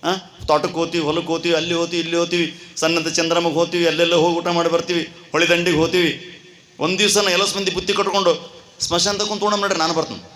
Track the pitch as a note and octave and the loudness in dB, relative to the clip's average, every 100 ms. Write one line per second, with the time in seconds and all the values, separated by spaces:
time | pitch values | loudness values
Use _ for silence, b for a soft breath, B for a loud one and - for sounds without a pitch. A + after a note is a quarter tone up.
0 | - F#3+ - - - D#3+ F#3+ D#3+ E3 E3+ | -2 -4 -6 -16 0 2 2 -2 -2 0
1 | D3+ E3 E3 E3 E3+ D#3+ E3+ E3+ E3+ E3+ | 0 -2 -2 -2 0 0 0 -2 -2 -2
2 | E3 E3+ E3+ F3 D#3+ B B - D#3+ E3+ | -2 0 0 0 -2 B B -2 0 0
3 | D#3+ D#3+ E3 E3 E3+ D#3 E3+ F3 E3+ D#3 | -2 -2 0 2 2 0 0 2 0 2
4 | E3+ E3+ E3 E3+ F3 E3+ E3+ E3 E3+ F3 | 2 4 2 2 0 0 2 0 0 -4
5 | D#3 - - D3+ E3 F3 F3 D#3 E3 F3+ | -4 -12 -4 0 2 2 2 2 2 2
6 | E3+ - - - - - _ - D3+ F#3 | 0 -2 -12 -20 -20 -20 _ -6 -4 2
7 | G#3 G3 G3+ F3+ G3 G3 F#3+ F#3 F#3 G3 | 2 2 2 0 0 -2 -4 -4 -2 -2
8 | G3 G3 F3+ D3 - - - - - E3+ | 0 2 2 0 -4 -20 -20 -10 -4 -2
9 | F3+ G3+ G#3 G#3 G#3 G#3 G3 F#3 D#3+ D#3+ | -2 -2 -4 -2 0 0 0 0 0 0
10 | D#3 G2 - | -4 -8 -16